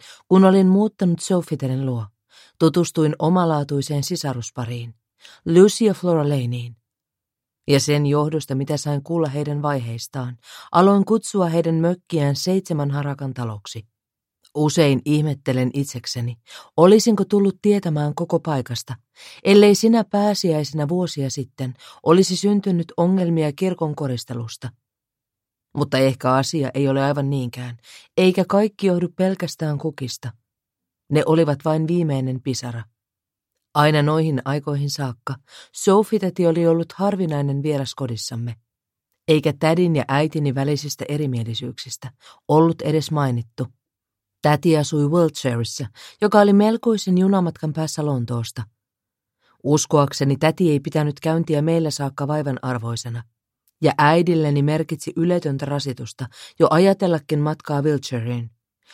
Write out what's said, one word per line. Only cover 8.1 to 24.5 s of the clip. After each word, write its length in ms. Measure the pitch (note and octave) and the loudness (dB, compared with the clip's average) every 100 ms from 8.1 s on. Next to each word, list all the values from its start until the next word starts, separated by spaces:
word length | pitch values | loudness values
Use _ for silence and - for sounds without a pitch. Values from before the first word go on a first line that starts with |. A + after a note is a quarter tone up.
| D3 D3+ D#3 - C3+ | 0 0 -4 -4 -4
mitä 220 | C#3 D3 | -4 -4
sain 260 | D3+ C#3+ | -4 -4
kuulla 260 | C#3+ E3+ D#3 | -4 -2 -2
heidän 320 | C#3 D3 D3 | -4 -4 -4
vaiheistaan, 760 | D3 C#3 A#2 A#2 - C3+ B2 A#2+ - - - | -4 -4 -6 -10 -10 -10 -10 -12 -20 -20 -2
aloin 340 | F3 G3 G3+ G3 | 4 4 4 2
kutsua 400 | A3 - G3+ F3 | 0 -2 -2 0
heidän 300 | E3 E3 E3 | 0 0 0
mökkiään 600 | E3+ F3+ - D#3+ C#3+ C#3 | 0 -2 -4 -2 0 -2
Seitsemän 560 | - F#3+ F#3 D#3 C#3+ | -2 -2 -2 -4 -4
harakan 420 | C#3+ C#3+ C#3+ C3+ | -4 -6 -6 -8
taloksi. 540 | B2+ A#2 G#2 - A#2 - _ _ _ _ _ _ D3 | -8 -8 -10 -12 -16 -16 _ _ _ _ _ _ -2
Usein 460 | D3+ D#3+ D3 C#3 - | 0 4 4 2 2
ihmettelen 680 | D3+ D3+ C#3 - B2+ B2+ | 0 0 -4 -2 -2 -2
itsekseni, 640 | C#3 C#3 B2 - B2 A#2+ A#2 _ - - - | -2 -6 -8 -10 -8 -8 -10 _ -20 -6 4
olisinko 480 | F3 G#3+ A#3 G3+ F#3+ | 6 6 6 2 2
tullut 320 | G#3 G3 - | 2 2 0
tietämään 540 | G#3 G3+ F3 D3+ D3 D3 | 2 2 0 -2 -2 -4
koko 240 | E3+ E3 | -2 -2
paikasta, 560 | E3+ C#3+ B2 A#2 - A#2+ _ _ - - | -2 -4 -4 -8 -12 -18 _ _ -20 -4
ellei 320 | - G3+ G#3 G3 | 4 8 8 6
sinä 280 | A3+ A3+ | 4 2
pääsiäisenä 840 | - G3+ G#3 G3 F3+ D#3 C#3 D3+ D3 | 2 0 0 0 0 -2 -2 -4 -2
vuosia 420 | F3+ F3 - C3+ | -2 -4 -4 -6
sitten 440 | C#3+ B2 - C3 B2 - - | -6 -10 -10 -10 -10 -18 -4
olisi 320 | - F3 F#3 F3+ | 2 4 4 2
syntynyt 580 | G3+ G#3 G3 F3 E3 - | 0 0 0 -2 -2 -2
ongelmia 560 | F3 F#3+ E3+ E3 D3+ | 0 2 0 0 -2
kirkon 420 | C#3+ F#3 F3 D#3 D3 | -2 -4 -2 -4 -4
koristelusta. 760 | C#3+ B2 - A#2+ A2+ | -6 -6 -8 -10 -10